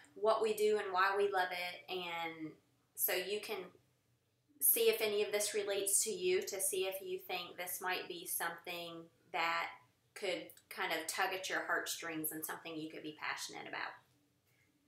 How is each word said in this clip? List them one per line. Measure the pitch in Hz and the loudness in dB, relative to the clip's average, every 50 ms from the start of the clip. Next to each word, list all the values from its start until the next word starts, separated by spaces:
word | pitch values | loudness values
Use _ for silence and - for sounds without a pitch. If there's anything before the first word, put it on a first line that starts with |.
| - - - | -20 -20 -6
what | 190 202 220 - - | 2 4 4 6 6
we | 220 214 | 4 2
do | 214 202 214 214 214 208 | 4 4 4 4 4 4
and | 196 190 | 2 2
why | 185 180 190 196 196 | 4 4 4 6 6
we | 202 202 202 | 4 4 4
love | 196 185 180 180 | 4 2 2 2
it, | 180 175 180 180 180 - - - | 0 -2 -4 -4 -6 -8 -8 -6
and | 185 185 180 170 170 170 165 165 160 160 156 151 - - _ _ _ _ _ _ _ | -4 -4 -4 -4 -4 -4 -4 -4 -6 -6 -8 -10 -10 -14 _ _ _ _ _ _ _
so | - - 202 180 | 0 2 2 2
you | 185 185 190 208 208 | 0 0 -2 -2 -4
can | - 226 208 185 180 175 - - _ _ _ _ _ _ _ _ _ _ _ _ _ _ _ - | -4 -4 -6 -6 -6 -10 -14 -20 _ _ _ _ _ _ _ _ _ _ _ _ _ _ _ 2
see | - - - 240 226 220 | 4 4 6 6 6 6
if | 214 - | 6 4
any | 220 208 202 208 208 | 2 2 2 2 2
of | 190 | 2
this | 202 208 208 - 226 | 2 2 2 0 0
relates | 208 202 202 196 196 196 196 - - - | 0 0 0 0 0 2 4 4 4 4
to | 220 | 2
you, | 190 180 185 185 185 202 | 0 2 2 4 4 4
to | - - 202 190 | 2 -2 -2 -2
see | - - 202 185 190 | -2 0 0 0 0
if | 190 190 190 | -2 -4 -6
you | 190 185 185 185 | -6 -6 -6 -6
think | - - 185 180 180 - - | -4 -4 -4 -4 -4 -6 -8
this | 175 180 180 - - | -8 -6 -6 -6 -4
might | 190 180 180 - - | -2 -2 -2 -2 -4
be | - 175 170 175 | -6 -8 -8 -6
something | - - - 175 165 170 - - 185 175 170 170 165 165 165 165 - _ _ _ _ | -4 -2 -2 -2 -4 -4 -6 -8 -8 -6 -6 -6 -8 -10 -12 -14 -16 _ _ _ _
that | - 170 165 165 170 170 156 - - - - _ _ _ _ _ - | 0 2 2 2 2 2 0 -2 -6 -12 -20 _ _ _ _ _ -10
could | - 208 185 175 160 - - - - - - | -4 -2 -2 -2 -2 -4 -8 -16 -20 -18 -10
kind | - 214 185 175 | -4 -2 0 0
of | 160 156 160 - | 0 0 -2 -2
tug | - 208 190 185 | 0 0 0 0
at | 185 180 - - | 0 -2 -2 -2
your | 165 160 160 | -2 -2 0
heartstrings | - 170 - - - - - 170 165 160 156 156 151 | 0 0 0 0 -2 -4 -4 -6 -6 -4 -4 -4 -4
and | 156 156 156 | -4 -6 -6
something | - 170 - - 165 160 | -6 -8 -8 -8 -10 -8
you | 156 156 156 | -8 -8 -8
could | 156 - | -10 -10
be | - 151 151 - | -10 -10 -8 -6
passionate | - 135 - - - - - - - | -6 -6 -4 -4 -6 -8 -8 -10 -10
about. | - - - - - - - _ _ _ _ _ _ _ _ _ _ _ _ _ _ _ _ _ | -8 -6 -6 -6 -6 -8 -12 _ _ _ _ _ _ _ _ _ _ _ _ _ _ _ _ _